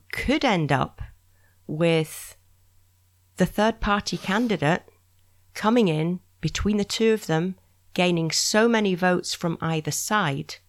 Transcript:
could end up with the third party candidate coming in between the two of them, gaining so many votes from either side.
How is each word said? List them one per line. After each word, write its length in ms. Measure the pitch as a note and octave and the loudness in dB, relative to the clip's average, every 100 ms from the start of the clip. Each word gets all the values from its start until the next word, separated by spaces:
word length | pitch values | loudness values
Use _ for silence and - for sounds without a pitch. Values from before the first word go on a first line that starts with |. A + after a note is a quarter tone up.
| _ | _
could 320 | - - D4 - | -6 0 2 2
end 260 | F#3 D3 | 2 2
up 300 | C3+ - - - - _ _ _ _ - | 0 -2 -6 -16 -18 _ _ _ _ -8
with 720 | D3+ E3+ D#3+ D#3 - - - _ _ _ _ _ _ _ _ _ - | 0 2 2 0 -8 -18 -20 _ _ _ _ _ _ _ _ _ -2
the 80 | F3+ | -2
third 340 | - A3 A3+ | 2 0 0
party 360 | G#3+ G#3 - F3 | -2 -2 -2 -6
candidate 640 | - G3 B3 F3+ C#3+ C3+ - _ _ _ _ _ _ | -2 -2 0 0 0 0 -4 _ _ _ _ _ _
coming 340 | - G#3 B3 G3+ | -4 2 4 4
in 320 | D#3 D#3+ F3+ _ _ | 2 -2 -4 _ _
between 360 | D#3 - G3+ G#3 | -6 -2 0 0
the 80 | G3+ | -2
two 260 | - A3+ | 0 2
of 140 | A3 - | 2 0
them, 280 | D#3+ F3+ F#3 _ _ _ | -2 -2 -6 _ _ _
gaining 380 | - F3+ E3+ D#3+ | 0 2 2 0
so 360 | - - G#3+ A3+ | -2 0 4 4
many 280 | A3+ G#3 F3+ | 4 2 2
votes 380 | F3+ F3+ - | 2 2 -2
from 240 | - F3 E3 | -6 -4 -2
either 300 | D#3+ D#3+ D3+ | -2 -2 -4
side. 640 | - - G#3+ F3 C#3 D#3 - | -6 -2 0 0 -4 -8 -14